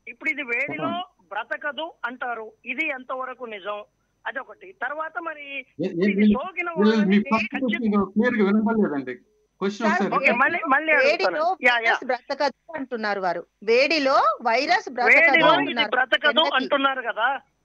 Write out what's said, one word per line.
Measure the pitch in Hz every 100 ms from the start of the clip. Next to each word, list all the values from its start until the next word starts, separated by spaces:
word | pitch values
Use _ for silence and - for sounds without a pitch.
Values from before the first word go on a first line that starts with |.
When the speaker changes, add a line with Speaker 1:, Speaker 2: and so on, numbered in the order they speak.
| 226
Speaker 1:
ఇప్పుడు | 240 269
ఇది | 285
వేడిలో | 247 240 285 294 285
Speaker 2:
చెప్పండి. | 349 370 _ -
Speaker 1:
బ్రతకదు | 202 233 302 302 277 330 -
అంటారు, | 233 247 254 226 220 - 233
ఇది | 233 311
ఎంతవరకు | 262 254 262 262 247
నిజం? | 240 208 185 208 208 _ _ _ 220
అదొకటి. | 233 208 208 190 190
తర్వాత | 254 302 320 320
మరి | 330 302 285 277
Speaker 2:
ఏ, | - -
ఏ, | 190
Speaker 1:
ఇది | 175 202 196 214
Speaker 2:
ఏ, |
Speaker 1:
సోకిన | 240 359 349 349
Speaker 2:
ఏ, | 330
మీ | 208
Speaker 1:
వాళ్ళని | 220 185 202
Speaker 2:
ఫస్ట్ | - 220 -
Speaker 1:
ఖచ్చిత-, | 277
Speaker 2:
క్వశ్చన్ | 262 - 220 202 190
క్లియర్ | 214 247
గా | 220 190
వినపడలేదండి. | 214 220 220 175 143 127
క్వశ్చన్ | 123 _ _ _ - 196 208 233
Speaker 3:
సార్, |
Speaker 2:
ఒకసారి | 349 -
Speaker 1:
ఓకే, | 262 277
మళ్ళీ, | 233 285 349 330
మళ్ళీ | 269 320
అడుగుతాను. | 294 269
Speaker 3:
వేడిలో | 339 196 175 330 370
Speaker 1:
యా, | 254
యా. | 240
Speaker 3:
వైరస్ | 226 202
బ్రతకదు | 247 247 - 277 285 - - 311
అంటున్నారు | 269 233 214 202
వారు. | 185 170 - _
వేడిలో | 202 240 294 320 269 302 587 587
వైరస్ | 233 233 294 381 339
బ్రతకదు | 247 240 277
Speaker 1:
వేడిలో | 330 320 311
ఇది | 330
Speaker 3:
అంటున్నారు. | 285 240 214
Speaker 1:
బ్రతకదు | 247 254 302 302 294
Speaker 3:
ఎండకి. | 320
Speaker 1:
అంటున్నారు | 277 226 285 269 262
కదా, | 226 208 240 269 - _